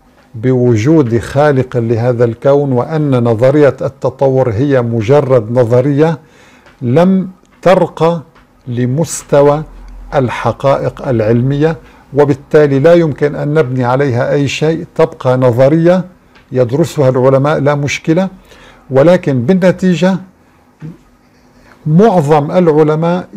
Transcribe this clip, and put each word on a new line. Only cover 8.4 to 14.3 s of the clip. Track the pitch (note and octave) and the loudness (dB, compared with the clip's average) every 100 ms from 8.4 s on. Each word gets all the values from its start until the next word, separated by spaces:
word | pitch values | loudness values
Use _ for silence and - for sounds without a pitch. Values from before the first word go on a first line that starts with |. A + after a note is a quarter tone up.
| _ _ - | _ _ -10
لمستوى | A#2+ B2 C3+ D#3+ - - C#3+ C#3+ D3 D3+ - - - - | -4 -2 -2 -4 -8 -2 2 2 0 -4 -18 -20 -20 -8
الحقائق | D#3 B2 - A#2 G#2 C3+ C#3+ C#3 - - | -4 -4 -4 -6 -2 -2 -2 -4 -8 -4
العلمية، | A#2 G#2+ A#2+ C3 C#3+ D#3 D#3+ - - _ | -2 0 0 0 -2 -2 -4 -12 -20 _
وبالتالي | C3+ C#3+ - - D#3 D3+ C3+ | 0 0 -2 0 2 2 2
لا | D#3 | 4
يمكن | F3 D#3+ B2+ C#3+ | 4 2 -2 -4
أن | D3 D3 | -4 -4
نبني | D#3 C3+ B2+ | -2 -2 -2
عليها | B2 C3 C#3+ A#2+ C#3 | -2 0 0 -2 -2